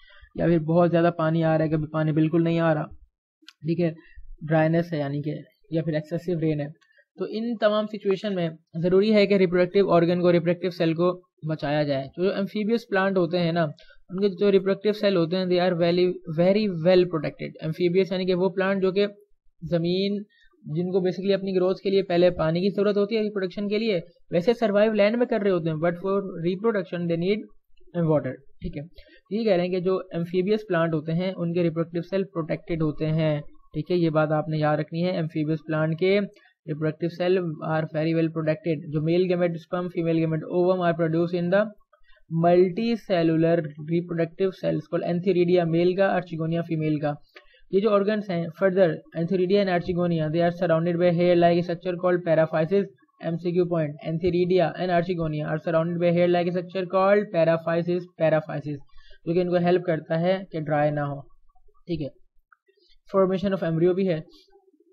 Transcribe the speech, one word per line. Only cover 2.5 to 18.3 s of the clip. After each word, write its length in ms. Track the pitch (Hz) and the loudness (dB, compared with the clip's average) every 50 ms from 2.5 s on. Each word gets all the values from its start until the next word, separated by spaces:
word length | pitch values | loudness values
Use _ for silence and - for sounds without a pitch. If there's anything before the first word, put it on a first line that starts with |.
| 165 165 | 2 2
आ 140 | 165 165 156 | 2 2 0
रहा, 100 | 151 156 - - - - - _ _ _ _ _ _ _ - - _ 147 | 0 -2 -6 -12 -18 -20 -20 _ _ _ _ _ _ _ -20 -20 _ -6
ठीक 160 | 156 170 170 | -4 -2 0
है, 160 | 175 160 160 - - - - - - - - - 160 | 0 -2 -2 -6 -12 -20 -20 -18 -18 -18 -14 -12 -4
dryness 460 | 147 160 160 156 160 165 170 170 170 165 | 0 2 2 4 4 2 2 0 0 -2
है 60 | 147 | -4
यानी 220 | 143 139 143 147 | -4 -4 -4 -4
कि, 220 | 143 147 151 - - - _ _ _ - 156 | -4 -6 -6 -8 -10 -16 _ _ _ -6 -4
या 80 | 165 | -4
फिर 140 | 156 170 151 | -2 -2 -2
excessive 440 | - 202 - 170 165 - 185 175 160 | -4 -4 -6 -6 -6 -4 -4 -4 -2
rain 200 | 160 156 151 147 | 0 0 -2 -2
है। 100 | 143 151 - _ _ _ _ _ _ _ _ - | -4 -8 -10 _ _ _ _ _ _ _ _ -10
तो 100 | 190 - | -8 -8
इन 280 | 208 214 226 240 240 | -6 -6 -6 -6 -2
तमाम 300 | 208 226 208 208 214 214 | 0 0 2 2 0 -2
situation 480 | 208 214 196 - 202 190 175 - 214 196 | -4 -6 -4 -2 -2 -2 0 -2 -4 -2
में 160 | 180 170 160 165 - _ _ - 165 | -2 -4 -4 -6 -10 _ _ -6 -4
ज़रूरी 340 | 160 180 185 190 208 220 | 0 2 4 4 4 6
है 160 | 214 208 202 196 | 4 4 4 4
कि 100 | 202 190 | 4 4
reproductive 520 | 190 175 180 180 180 180 - 202 190 - | 4 4 2 2 2 2 2 2 4 4
organ 320 | 170 170 170 165 175 180 | 4 4 4 4 2 2
को, 80 | 175 180 | 4 4
रिप्रोडक्टिव 420 | 175 170 170 175 175 175 180 185 | 4 4 2 0 -2 -2 -2 -6
cell 220 | 175 - 170 165 160 | -2 0 0 0 2
को 300 | 160 175 180 180 180 - _ _ _ - | 2 2 0 0 -2 -8 _ _ _ -8
बचाया 380 | 156 156 151 160 143 147 151 151 | -6 -6 -4 -4 -2 0 0 0
जाए। 240 | 143 139 135 139 - - | 0 -2 -2 -4 -6 -4
तो 80 | 170 180 | -2 -2
जो 80 | 196 | 0
amphibious 540 | - - 202 - - 214 208 208 233 226 - - | 0 -2 -4 -4 -4 -4 -2 0 0 -2 -2 -2
plant 280 | 202 190 190 196 190 185 | -2 0 0 2 2 2
होते 200 | 175 156 175 180 | 2 2 2 0
हैं 160 | 175 165 165 | 0 0 2
ना, 100 | 175 165 147 147 - - - - - - - | 0 0 -2 -4 -8 -18 -20 -20 -20 -16 -12
उनके 180 | 175 185 202 208 | -4 -2 -2 -2
जो 200 | 180 170 202 202 | 0 0 2 4
reproductive 440 | 190 190 185 196 196 190 - 214 202 | 4 4 4 2 -2 0 0 -2 -2
cell 220 | 208 214 202 196 175 | 0 0 2 2 2
होते 180 | 165 160 180 | 2 0 0
हैं, 100 | 190 185 | -2 0
they 140 | 180 180 175 | 0 2 2
are 140 | 175 185 180 | 2 2 2
very, 320 | 165 175 170 175 180 180 180 180 - - - 156 160 | 2 2 2 2 2 2 2 0 -4 -8 -6 -2 2
very 240 | 170 185 196 220 220 202 | 2 4 4 2 2 0
well 340 | 175 160 156 180 185 180 180 | -2 0 2 4 6 6 4
protected। 460 | 175 170 156 147 143 - - 151 143 - - 160 | 4 0 -4 -4 -6 -6 -8 -10 -12 -10 -8 -8
Amphibious 480 | 160 160 - 180 175 175 190 190 185 | -6 -2 0 0 2 2 2 0 0
यानी 140 | 196 185 185 | -2 -2 0
कि 80 | 180 | 0